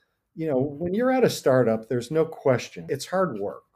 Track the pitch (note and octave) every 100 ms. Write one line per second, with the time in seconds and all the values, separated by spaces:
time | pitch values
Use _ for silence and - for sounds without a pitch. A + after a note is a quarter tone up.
0 | _ _ _ - D#3+ C3 D3 C#3+ F3 G3+
1 | B3+ C4 A3 - D3 C3 A2+ A2 - B2+
2 | A#2 D#3 D#3+ - C#3+ B2 - F#2 E2 C#3
3 | - F#3 F3+ G#2+ G2 C2 _